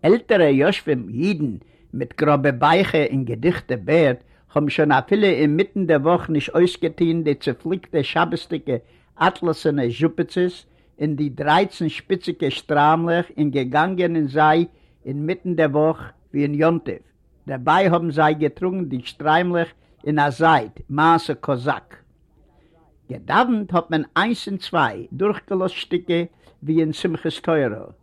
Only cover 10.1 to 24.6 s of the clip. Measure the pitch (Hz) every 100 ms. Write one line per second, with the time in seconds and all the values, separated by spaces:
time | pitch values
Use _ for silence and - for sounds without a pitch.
10.1 | 165 165 - 180 180 _ _ _ _ 151
11.1 | 143 147 123 147 160 196 - 160 - -
12.1 | 190 - - - - - 147 147 165 170
13.1 | 170 170 - 147 135 127 147 175 185 175
14.1 | 165 147 143 156 160 170 _ _ _ -
15.1 | 139 151 180 185 165 156 143 156 160 -
16.1 | _ _ 143 147 147 156 165 156 - _
17.1 | _ _ _ - 135 127 170 190 170 170
18.1 | 147 156 151 147 - 185 185 165 127 -
19.1 | - 147 160 180 175 165 _ _ _ -
20.1 | 151 143 127 160 151 107 - - 139 160
21.1 | 165 160 143 - 131 131 120 _ - _
22.1 | _ _ _ _ _ _ _ _ _ _
23.1 | 127 - 202 247 220 202 175 - 160 147
24.1 | 160 208 233 - 196